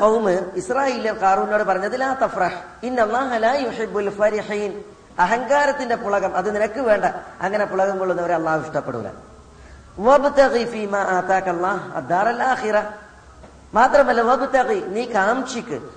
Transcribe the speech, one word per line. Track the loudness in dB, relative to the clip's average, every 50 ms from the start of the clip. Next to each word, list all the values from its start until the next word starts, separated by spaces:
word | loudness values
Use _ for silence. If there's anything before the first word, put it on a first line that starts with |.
ഖൗമ് | 4 4 4 4 2 2 2 0 0 -4 -6
ഇസ്രായേലിയർ | -6 -4 -2 -2 0 0 0 -2 -2 -2 -4 -2 0
ഖാറൂനോട് | 2 2 4 4 2 0 0 0 2
പറഞ്ഞത്, | 2 0 0 0 -4 -2 -2
"ലാ | -2 -2 -2 0 -2
തഫ്രഹ്, | -2 0 0 -2 -2 -4 -6 -12 -16 -16 -10 -8
ഇന്നല്ലാഹ | -4 0 0 0 0 0 -2 -2 -2 -2
ലാ | 0 0 2 2
യുഹിബ്ബുൽ | 0 -2 -4 -4 -6 -6 -4 -4 -2 -4 -4
ഫരിഹീൻ", | -2 0 0 0 0 0 -4 -4 -4 -4 -4 -6 -6 -8 -14 -16 -20 -20 -20 -8 -2 0
അഹങ്കാരത്തിന്റെ | 0 2 2 0 0 2 2 2 2 2 0 -2 -2 -4 -4
പുളകം | -4 -2 -2 -2 0 0 -2 -2
അത് | -2 -2 -2 -2
നിനക്ക് | -2 -2 -2 -2 -2
വേണ്ട, | 0 2 2 2 2 0 -2 -4 -10 -14 -10 -6
അങ്ങനെ | -4 -2 -2 -2 -2
പുളകം | -2 0 0 0 0 0 0
കൊള്ളുന്നവരെ | -2 -2 -2 -2 -2 0 0
അള്ളാഹു | 0 0 0 0 -2 -2
ഇഷ്ടപ്പെടൂല. | -4 -4 -6 -4 -4 -6 -6 -8 -8 -12 -14 -20 -20 -20 -20 -20 -20 -20 -20 -20 -20 -20 -20 -20 -18 -10 -2
"വബ്തഗി | 4 4 6 6 4 4 4 4 4 4 4 0 -2
ഫീമാ | -2 -4 -6 -4 -2 -2 -2
ആതാക | 0 0 0 0 0 2 0 0 0 0
അല്ലാഹ് | -2 0 0 -2 -2 -4 -6 -8 -8
അദ്ദാറൽ | -8 -4 -2 0 2 2 2 0 0 0
ആഖിറ", | 0 0 0 0 0 0 0 0 -2 -6 -14 -18 -20 -20 -20 -20 -20 -20 -20 -20 -20 -20 -20 -12 -2 2
മാത്രമല്ല, | 4 4 6 6 6 4 4 4 2 4
"വബ്തഗി", | 4 2 2 2 2 2 2 2 2 0 -2
നീ | -2 -4 -4 -4 -4 -2 0
കാംക്ഷിക്ക്, | 0 2 2 2 0 -2 -6 -6 -8 -8 -6 -8 -8 -8 -10 -18